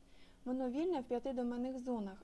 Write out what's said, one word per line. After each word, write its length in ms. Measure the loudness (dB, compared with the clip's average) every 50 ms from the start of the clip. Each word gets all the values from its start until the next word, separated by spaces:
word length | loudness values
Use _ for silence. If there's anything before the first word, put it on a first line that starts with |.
| -20 -20 -20 -20 -20 -20 -20 -10 -4
Воно 240 | -2 0 2 2 2
вільне 300 | 2 2 2 4 4 2
в 40 | 2
п'яти 300 | 2 0 0 0 0 0
доменних 460 | 0 0 0 0 0 0 0 -2 -2
зонах. 440 | -2 0 0 0 0 -2 -4 -8